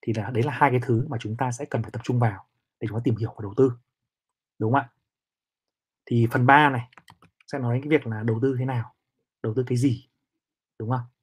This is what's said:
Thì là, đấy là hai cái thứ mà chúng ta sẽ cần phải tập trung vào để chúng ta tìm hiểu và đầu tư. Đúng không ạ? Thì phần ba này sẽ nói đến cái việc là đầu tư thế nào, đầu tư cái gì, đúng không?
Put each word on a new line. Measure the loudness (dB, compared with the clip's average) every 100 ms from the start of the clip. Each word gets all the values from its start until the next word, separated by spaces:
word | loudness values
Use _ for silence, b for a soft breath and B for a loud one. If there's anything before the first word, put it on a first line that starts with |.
| -4
Thì |
là, | -4 -2
đấy | -2
là | -2
hai | 2 2
cái | 2
thứ | 0 0 0
mà | -6
chúng | -6 -4
ta | -4
sẽ | -4 -6
cần | -4
phải | -4
tập | -8
trung | -2 0
vào | 0 -2 -14 _ _ _
để | -6
chúng | -4
ta |
tìm | -2 -2
hiểu | -4 -8
và |
đầu | -10 2
tư. | 2 2 _ _ _ _ _ _ _ _
Đúng | 0
không | 0
ạ? | -2 _ _ _ _ _ _ _ _ _ _ _ -2
Thì | 2 2
phần | 4 6
ba | 8 6
này | 2 -6 -14 _ -20 _ _ _
sẽ | -6
nói | -2
đến | -2
cái | 2 0
việc | 0
là | -6
đầu | -2 0
tư | 0 0
thế | -2
nào, | -4 -6 _ _ _ _ _
đầu | -4 -2
tư | -2
cái | 0
gì, | 0 -2 -8 _ _ _ _ _ _ _
đúng | -4
không? | -4 -6 _